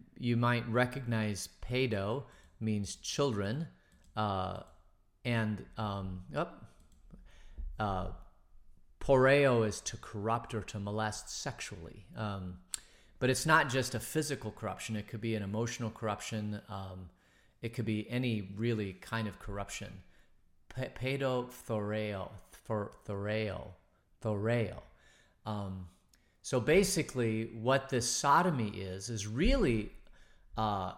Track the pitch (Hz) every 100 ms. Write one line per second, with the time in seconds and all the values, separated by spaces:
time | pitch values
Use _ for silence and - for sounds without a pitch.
0 | - - 120 120 120 120 117 117 123 139
1 | 120 113 107 95 - - - 127 131 104
2 | 98 135 - - - - 110 104 95 -
3 | - - 143 101 98 135 165 - _ -
4 | - 110 104 95 92 95 - - - _
5 | _ _ 123 117 107 101 - - 107 98
6 | 95 92 92 143 180 - - - - -
7 | - - - - - - - - 104 92
8 | 92 - - - - - - - - -
9 | - 131 131 143 139 120 107 - - -
10 | - 107 110 117 - 110 95 107 101 107
11 | 107 - - - 143 - - 92 82 -
12 | - 117 107 98 90 90 - - - -
13 | - - 127 131 160 160 143 131 120 113
14 | - 156 147 135 107 - 104 92 - 107
15 | - 110 113 110 98 107 117 - 113 -
16 | 110 101 - 110 107 104 - 98 95 92
17 | 87 - _ _ _ - 117 120 107 107
18 | 107 123 127 110 95 101 117 110 98 92
19 | - 113 107 - - 101 98 - 98 92
20 | - - - - _ _ - - 127 -
21 | 131 139 135 127 123 - - 110 104 107
22 | 107 98 92 - - - - 107 101 -
23 | - 101 104 110 107 92 - - _ _
24 | _ _ 113 104 110 120 98 - - -
25 | - - _ _ 107 104 98 95 87 -
26 | _ _ _ _ - 127 127 180 185 165
27 | - 127 113 110 113 113 117 135 - 127
28 | - - 143 156 180 139 104 95 95 95
29 | 107 110 107 117 214 269 160 110 104 -
30 | - - - - - - 107 98 92